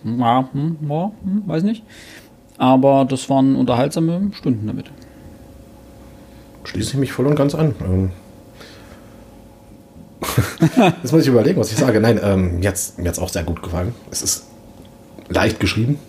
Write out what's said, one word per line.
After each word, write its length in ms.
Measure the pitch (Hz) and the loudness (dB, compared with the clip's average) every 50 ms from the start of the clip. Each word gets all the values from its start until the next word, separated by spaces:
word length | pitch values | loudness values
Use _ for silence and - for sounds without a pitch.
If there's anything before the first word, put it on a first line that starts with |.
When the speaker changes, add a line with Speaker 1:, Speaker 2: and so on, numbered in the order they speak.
| - | -6
Speaker 1:
ja, 420 | 107 113 120 123 117 120 131 131 131 - | -4 -2 0 2 2 2 2 2 -2 -4
hm, 240 | 139 143 160 165 151 156 143 | -4 -4 -4 -4 -4 -6 -4
ja, 220 | 143 156 175 208 208 - - | -4 -2 -4 -4 -6 -8 -6
hm, 200 | 190 185 214 202 | -2 -2 -2 -2
weiß 180 | 180 160 160 175 | -2 -2 0 0
nicht. 200 | 208 233 214 - - - - - - - - - - - - - - - - | 0 -2 -4 -8 -20 -20 -20 -20 -20 -20 -20 -20 -20 -20 -20 -20 -20 -6 0
Aber 460 | 127 127 131 131 131 139 139 135 135 | 4 4 4 6 6 6 4 4 2
das 260 | 131 135 131 - - | 0 -2 -6 -2 0
waren 280 | 139 135 131 135 135 131 | 0 2 4 2 2 2
unterhaltsame 760 | 127 117 123 117 131 143 - 165 165 165 170 175 202 202 202 | 2 0 2 0 0 0 0 -2 -2 0 0 -2 -2 -4 -6
Stunden 320 | - - - 127 107 104 107 | -4 -2 -2 -2 -2 -2 -6
damit. 180 | 98 87 87 - - - - - - - - - - - - - - - - - - - - - - - - - - - - - - - - - - - - | -6 -8 -10 -14 -18 -20 -20 -20 -20 -20 -20 -20 -20 -20 -20 -20 -20 -20 -20 -20 -20 -20 -20 -20 -20 -20 -20 -20 -20 -20 -20 -20 -20 -20 -20 -20 -20 -20 -18
Speaker 2:
Schließe 280 | - - 95 107 - | -12 -8 -6 -6 -4
ich 40 | - 139 | -2 -2
mich 140 | 135 127 | -2 -2
voll 160 | - - 127 143 | -2 -2 0 0
und 80 | 151 | 2
ganz 180 | 147 139 143 - | 2 0 0 0
an. 220 | 160 156 151 120 - - | 0 0 0 0 -2 -4
Ähm. 280 | 95 92 92 95 95 90 - - - - - - - - - - - - - - - - - - - - - - - - - - - - - - - - - - - - - - - - - | -2 0 0 0 0 -4 -8 -18 -20 -20 -20 -20 -20 -20 -20 -20 -20 -20 -20 -20 -20 -20 -20 -20 -20 -20 -20 -20 -20 -20 -20 -20 -20 -20 -20 -20 -20 -20 -20 -20 -20 -20 -20 -20 -20 -14 -10
<laughs> 800 | - - - - - - - - 160 160 - - 220 180 165 - | -8 -4 -2 -2 -2 -2 0 2 0 2 4 4 4 4 4 0
Jetzt 100 | - 123 | -4 2
muss 120 | 135 165 151 | 2 4 4
ich 40 | 135 | 6
überlegen, 320 | 123 117 107 143 190 165 | 4 4 4 4 2 2
was 120 | 107 - | 0 -2
ich 60 | 110 - | 0 0
sage. 220 | 139 131 110 104 | 2 2 4 4
Nein, 200 | 104 113 117 98 - | 4 4 2 2 2
ähm, 360 | 101 98 95 92 90 87 87 | 2 2 2 2 0 0 0
mir 100 | 92 101 | -2 -2
hat's, 240 | 95 - - - - - | -2 -2 -8 -10 -8 -6
mir 120 | 85 87 | -6 -4
hat's 100 | 82 - | -4 -4
auch 100 | 87 85 | -6 -4
sehr 140 | - 87 82 | -4 -4 -2
gut 200 | 85 85 82 - | -2 -4 -6 -6
gefallen. 300 | - 85 85 90 107 120 - - - | -6 -6 -4 -4 -4 -6 -10 -14 -12
Es 100 | - - | -10 -8
ist 240 | - - - - - - - - - - - - - - - - - - - - - - | -6 -6 -6 -6 -8 -18 -20 -20 -20 -20 -20 -20 -20 -20 -20 -20 -20 -20 -20 -20 -14 -6
leicht 300 | 87 92 95 110 107 - | -2 0 0 0 0 0
geschrieben. 380 | 104 95 - 110 113 123 147 147 - | -2 -2 0 0 0 0 -2 -4 -4